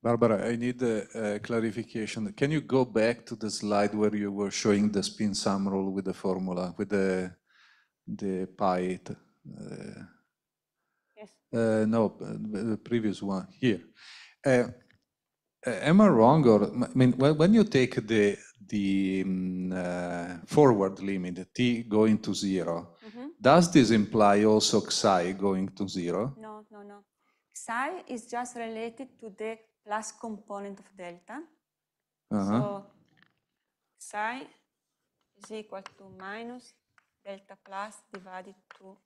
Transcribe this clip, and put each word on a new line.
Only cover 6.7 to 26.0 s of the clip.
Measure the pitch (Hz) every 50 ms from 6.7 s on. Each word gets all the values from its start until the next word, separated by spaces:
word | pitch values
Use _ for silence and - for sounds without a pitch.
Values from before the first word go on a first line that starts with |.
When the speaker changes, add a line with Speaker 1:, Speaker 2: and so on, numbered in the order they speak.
| 85
Speaker 1:
with | - 104 98
the, | 104 98 95 95 92 92 92 90 90 _ _ _ _ _ _ _ _ _ _ _ _ _ _
the | - 110 101 104 98 95 92 92 92 -
pi, | - 104 95 92 90 90 92 92 90 _ -
uh, | - _ _ _ _ _ _ - - - - - - - - - - 104 - - _ _ _ _ _ _ _ _ _ _ _ _ _ _ _ _ _ _ _ _ _
Speaker 2:
Yes. | 214 214 202 _ _ _ _ -
Speaker 1:
uh, | 117 113 113 110 110 110
no, | 110 110 117 110 98 - -
uh, | 92 104 110 107 110 107 107 95 110 117
the | 110
previous | 101 - - 120 120 107 107 92 -
one, | 104 98 98 92 90 - - _
here. | 131 123 101 85 - - _ _ - - - - - - _ _ -
Uh, | 143 131 123 120 104 - - _ _ _ _ _ _ _ _ _ _ _ _ _ _ _ _ -
uh, | 127 113 92
am | - 143 170 196
I | 214
wrong, | 202 151 113 110 120 143 160 147
or, | 120 110 104 101
I | - - 123 123 - -
mean, | 131 127 127 123
when, | - 135 143 156
when | 151 156 185 220
you | 226 202
take | - - 135 127 123 - - 107
the, | 107 113 110 104 101 98 - - - _ _ 104
the, | 92 - 104 101 98 98 98 98 95 95 95 92
um, | 95 92 92 92 92 92 92 92 92 92
uh, | 92 90 90 90 90 87 87 87 87 87 87 87 - -
forward | - - 147 151 135 117 98 98 98 98 -
limit, | 95 98 98 95 90 92 87 90 92 _ _
t | - 123 123 120 113 120
going | 117 104 107 110 110 110 104
to | - 110 98
zero, | - - 98 95 92 82 82 85 85 - - _ _ - 220
Speaker 2:
Mm-hmm. | 208 240 254 294 - _
Speaker 1:
does | - 127 147 175 175 170
this | - 160 123 104
imply | 117 110 104 - - 113 104 101 101 104 107
also | 107 107 110 107 - - 107
psi | - - - - - 107 98 90 85 90
going | 95 95 98 101 95 95 95 95
to | - - 101 95
zero? | - 95